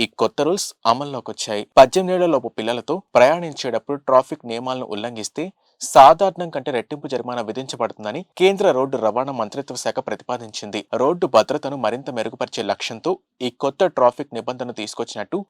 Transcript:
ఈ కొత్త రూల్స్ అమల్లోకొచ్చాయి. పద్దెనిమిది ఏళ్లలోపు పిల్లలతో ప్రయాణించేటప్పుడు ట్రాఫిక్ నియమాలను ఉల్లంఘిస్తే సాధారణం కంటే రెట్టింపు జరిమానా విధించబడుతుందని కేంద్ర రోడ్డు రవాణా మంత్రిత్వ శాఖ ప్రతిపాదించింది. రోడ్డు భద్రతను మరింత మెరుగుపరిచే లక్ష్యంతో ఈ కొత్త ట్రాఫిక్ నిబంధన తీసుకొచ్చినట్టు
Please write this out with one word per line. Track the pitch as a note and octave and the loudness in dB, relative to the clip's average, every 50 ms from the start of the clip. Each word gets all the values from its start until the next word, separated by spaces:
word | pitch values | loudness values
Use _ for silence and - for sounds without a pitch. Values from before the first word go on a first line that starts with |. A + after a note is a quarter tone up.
| A#2 | -4
ఈ | - - - | -4 -2 -2
కొత్త | A2+ - - - C#3+ | -2 -2 0 0 0
రూల్స్ | D#3 F#3+ G3 - - - _ - A2+ | 0 0 -2 -4 -8 -12 _ 0 0
అమల్లోకొచ్చాయి. | A#2 C3 D3 C#3+ C3+ A#2+ - A2 A2 - - A#2 G#2+ G#2 - - _ C#3+ | 0 0 -2 -6 -8 -10 -10 -10 -10 -10 -8 -6 -6 -6 -6 4 _ 8
పద్దెనిమిది | C3 B2 - F#3 F#3+ F3+ F#3 | 8 8 6 2 0 0 0
ఏళ్లలోపు | F3+ F3+ E3+ D3+ B2+ A#2 A2+ - | 2 2 2 2 0 0 -4 -6
పిల్లలతో | - A2 A2+ B2 A#2 - - D#3+ F#3+ - _ - | -4 -4 -4 -4 -4 -4 -4 -6 -6 -6 _ 6
ప్రయాణించేటప్పుడు | A#2+ B2 C#3 D#3+ F3 F3 D#3 C#3+ - - B2+ A2+ - - - C#3+ C#3 - | 6 6 6 6 2 -2 -8 -10 -8 -6 -4 -4 -4 -4 -4 -8 -6 0
ట్రాఫిక్ | - C3 B2+ C3 - D#3 - - A#2+ | 4 4 4 4 2 -4 -12 -10 -8
నియమాలను | A2+ A#2+ B2+ B2+ B2+ B2+ B2 - G#2 | -8 -6 -6 -6 -6 -6 -6 -8 -8
ఉల్లంఘిస్తే | G#2 A2 A#2+ A#2+ A2 G2+ - - D3 E3 F#3+ - _ _ _ _ _ | -8 -8 -8 -8 -10 -12 -10 -8 -8 -8 -8 -10 _ _ _ _ _
సాధారణం | - - - D3+ C3 D3 E3 E3 G3 F#3+ E3+ F3 F3+ E3 D#3 | -12 4 8 10 10 10 10 6 2 0 0 -4 -8 -8 -8
కంటే | C#3+ B2+ D3+ C3 | -8 -6 -4 -4
రెట్టింపు | A#2 G#2+ - D3+ D3 D3 C#3 C3+ | -4 -4 -6 -10 -12 -10 -8 -8
జరిమానా | A#2 A#2 A#2+ B2 B2 A2 G#2+ | -6 -6 -6 -6 -6 -6 -6
విధించబడుతుందని | G#2 B2+ C3+ C3 - A2+ A#2 G#2 - - G#2+ G#2 A#2 E3+ F#3 - _ - | -8 -8 -8 -10 -6 -6 -6 -6 -6 -8 -10 -8 -8 -8 -12 -14 _ 2
కేంద్ర | F#3 F#3+ G3 F#3+ G3+ F3+ C3+ | 2 2 4 4 2 2 2
రోడ్డు | B2+ C3+ C3+ C3+ A#2 A2 | 2 0 -2 -2 -2 0
రవాణా | G#2+ G#2 B2 C3+ C#3+ C3+ A#2+ | 0 0 0 -4 -4 -4 -6
మంత్రిత్వ | A2 G#2 - C#3 C#3 - B2+ A#2+ - | -6 -6 -6 -10 -10 -10 -10 -6 -6
శాఖ | A2+ - C3 - | -4 -4 -4 -6
ప్రతిపాదించింది. | - G#2+ - - - B2 A#2+ A#2 G#2+ - - A2+ G#2 G2 G#2+ - - G#2+ A2+ | -6 -8 -10 -8 -8 -8 -8 -8 -12 -14 -12 -10 -8 -8 -8 -6 -6 -2 0
రోడ్డు | B2+ D3+ F3+ F3 F3+ C3+ B2 | 0 0 0 0 -2 2 4
భద్రతను | A2 G#2 - C3+ D3+ - C3+ C#3+ C3+ A#2+ | 4 4 4 -2 -4 -6 -8 -6 -4 -2
మరింత | G#2 A2+ C3 C#3 D3 B2+ | -2 -2 -4 -8 -8 -6
మెరుగుపరిచే | A2+ A2 A#2 - - B2+ - - B2 A2 G2+ | -6 -6 -6 -6 -6 -8 -6 -6 -6 -4 -4
లక్ష్యంతో | G2 - - - A#2 A2 - - - - _ _ _ _ B2+ | -4 -4 -6 -8 -10 -6 -4 -4 -6 -6 _ _ _ _ -8
ఈ | B2 - _ C#3+ | -8 -4 _ -4
కొత్త | C#3 - - F#3+ E3 - | -4 0 0 0 0 2
ట్రాఫిక్ | B2+ B2+ B2 - - C#3+ - B2+ A#2 | 4 4 4 4 2 -6 -10 -10 -8
నిబంధన | A2 B2 B2+ B2 B2+ B2 A2+ - | -8 -8 -8 -8 -10 -10 -8 -10
తీసుకొచ్చినట్టు | G#2 - - - A#2 - - A2+ G2+ - - G3+ G3+ - | -10 -8 -8 -8 -8 -8 -8 -10 -8 -6 -8 -8 -8 -6